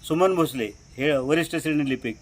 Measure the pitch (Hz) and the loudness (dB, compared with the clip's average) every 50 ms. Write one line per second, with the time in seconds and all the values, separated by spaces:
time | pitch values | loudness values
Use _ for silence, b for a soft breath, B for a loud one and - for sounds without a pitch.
0 | - - 156 165 180 190 185 175 160 147 131 131 113 104 98 - - - - - | -4 -2 2 2 4 4 4 2 0 0 0 -4 -6 -6 -8 -14 -20 -20 -8 -2
1 | 135 147 147 135 127 131 156 165 165 160 - 160 - 156 151 151 147 135 131 127 | 0 0 0 0 2 2 2 2 2 -2 -4 -4 -2 0 0 0 0 0 -2 -2
2 | - 120 110 - | -4 -6 -8 -8